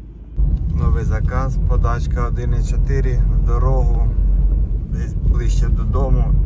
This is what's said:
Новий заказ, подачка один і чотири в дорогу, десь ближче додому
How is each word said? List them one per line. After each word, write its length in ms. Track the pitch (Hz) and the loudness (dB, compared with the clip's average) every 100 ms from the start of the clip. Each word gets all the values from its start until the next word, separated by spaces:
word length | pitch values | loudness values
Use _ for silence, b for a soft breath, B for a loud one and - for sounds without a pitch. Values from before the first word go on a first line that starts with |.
| - - - - - - - - | -20 -20 -12 -2 0 0 -2 -2
Новий 280 | - 151 | 0 0
заказ, 540 | 143 117 113 127 135 117 - | 0 0 0 -2 -2 -2 0
подачка 600 | 123 117 117 - 127 - | 2 0 0 -2 -2 -2
один 280 | - 120 120 | -2 -2 -2
і 60 | - | 0
чотири 500 | - - 135 123 - | 0 0 0 0 2
в 280 | - - - | 2 2 2
дорогу, 640 | 147 135 131 131 - - - - - - - - - - | 2 2 2 2 2 0 0 2 2 2 0 -2 -4 -6
десь 220 | - - | -6 -4
ближче 540 | - - - - - - | -2 0 0 2 2 2
додому 680 | - - - - - - - | 0 0 0 0 2 2 2